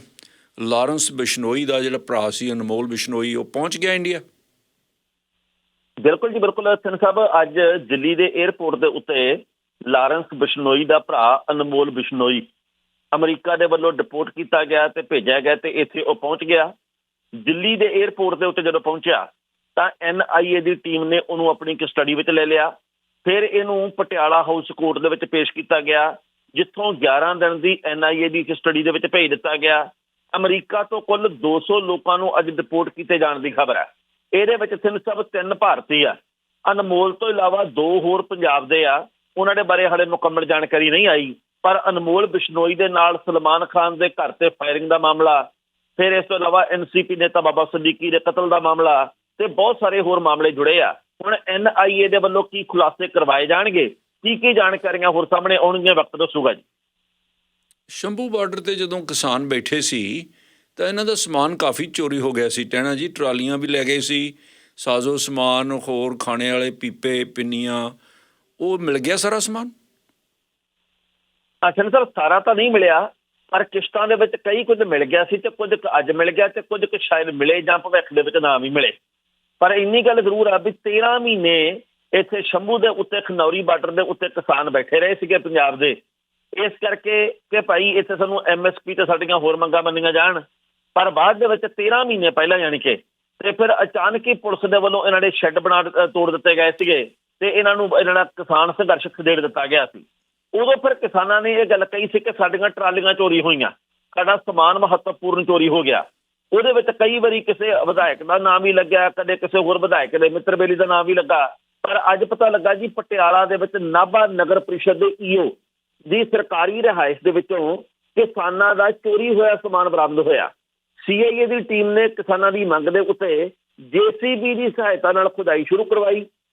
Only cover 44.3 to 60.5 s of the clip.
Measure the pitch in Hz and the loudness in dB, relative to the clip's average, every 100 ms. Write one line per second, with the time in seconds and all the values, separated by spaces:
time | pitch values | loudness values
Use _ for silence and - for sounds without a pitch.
44.3 | - 165 - 147 147 160 165 156 156 160 | -2 -2 -2 -4 -2 0 2 2 4 4
45.3 | 147 131 _ _ _ _ - 190 190 185 | 4 0 _ _ _ _ -2 2 2 0
46.3 | 190 170 185 - 180 170 185 185 175 170 | -2 2 2 2 -2 -2 -2 -2 0 0
47.3 | 175 156 151 156 165 156 - 170 165 170 | 2 2 2 0 -2 -2 -2 0 -2 0
48.3 | 170 180 170 160 160 160 139 135 - _ | 0 2 2 2 2 4 2 0 -6 _
49.3 | - 208 151 214 240 202 196 175 180 160 | -6 -4 0 0 0 0 0 0 0 2
50.3 | 151 156 139 147 170 113 - _ - 196 | 2 0 2 2 2 2 -2 _ -12 -6
51.3 | 214 - 190 214 180 196 196 196 196 190 | -4 -4 -2 0 2 2 2 2 2 2
52.3 | 190 - 196 196 175 156 - 180 165 143 | 0 -4 -6 -4 0 0 -2 -4 -2 2
53.3 | 139 147 170 208 180 117 - _ _ 214 | 2 2 0 0 0 0 -4 _ _ -6
54.3 | 233 247 214 190 190 185 175 180 165 160 | 0 2 4 2 0 -2 0 0 0 2
55.3 | 175 185 185 175 185 180 160 151 151 165 | 0 2 2 2 2 2 2 0 -2 -4
56.3 | 147 127 - _ _ _ _ _ _ _ | 0 0 -2 _ _ _ _ _ _ _
57.3 | _ _ _ _ _ - - 196 208 247 | _ _ _ _ _ -20 -10 -8 -6 -4
58.3 | 214 196 185 175 190 180 180 156 143 139 | -2 -2 -4 -6 -4 -4 -6 -6 -4 -2
59.3 | 127 139 127 - 151 131 123 98 147 165 | -2 -2 -4 -2 -2 -2 -4 -4 -8 -12
60.3 | _ _ | _ _